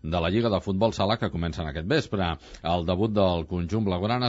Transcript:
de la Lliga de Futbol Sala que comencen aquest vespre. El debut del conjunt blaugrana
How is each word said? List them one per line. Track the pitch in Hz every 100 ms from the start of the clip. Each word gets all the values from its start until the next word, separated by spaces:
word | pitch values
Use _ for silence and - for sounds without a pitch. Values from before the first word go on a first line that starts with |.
de | 80 85
la | 82
Lliga | 104 117
de | 95
Futbol | 101 95 110
Sala | 104 98 117
que | 104
comencen | 85 85 78 80
aquest | 73 85
vespre. | 151 - 101 87 80 - -
El | 80 87 85
debut | 90 110 104
del | 95 87 78
conjunt | 90 87 107 104
blaugrana | 87 104 123